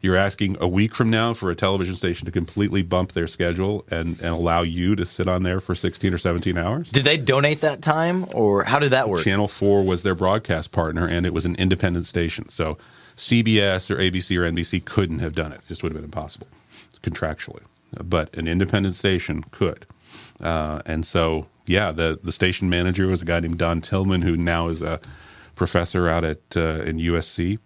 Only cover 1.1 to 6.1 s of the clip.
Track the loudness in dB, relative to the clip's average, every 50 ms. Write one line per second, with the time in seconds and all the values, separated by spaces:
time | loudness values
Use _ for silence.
1.1 | 2 2 2 0 -2 -2 -2 -4 -2 0 0 0 0 0 -2 -4 -4 -4 -2 -4
2.1 | -4 -4 -6 -4 -2 -2 -4 -2 -2 0 0 2 2 0 0 2 2 0 0 0
3.1 | -2 -4 -4 -4 -2 -2 0 0 0 0 0 0 -2 -4 -4 -4 -4 -4 -2 -4
4.1 | -4 -4 -4 -4 -2 0 2 2 2 2 2 0 0 0 2 2 2 0 -2 -6
5.1 | -4 -2 0 0 2 2 2 0 0 -2 -2 -4 -4 -2 -2 -4 -4 0 -2 0